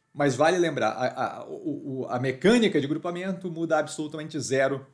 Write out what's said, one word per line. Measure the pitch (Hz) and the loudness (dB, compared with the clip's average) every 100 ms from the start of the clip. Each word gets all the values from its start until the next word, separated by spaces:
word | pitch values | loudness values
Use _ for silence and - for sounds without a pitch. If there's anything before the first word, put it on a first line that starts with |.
| _ | _
mas | - 143 123 | 0 2 4
vale | 156 180 | 4 4
lembrar, | 170 135 110 | 2 2 0
a, | - 127 131 113 - | 0 -2 -2 -4 -6
a, | - | -12
o, | 151 - 139 143 131 | -8 -8 -8 -6 -6
o, | - | -4
a | 123 | -2
mecânica | 131 127 185 240 214 151 | -2 2 4 6 6 2
de | 139 | 0
grupamento | 156 175 175 190 180 180 | -2 -4 -6 -6 -6 -6
muda | 160 165 156 | -6 0 0
absolutamente | 147 - 151 156 151 156 | 0 -6 -8 -8 -8 -8
zero | 104 135 135 135 - | 0 2 2 0 -8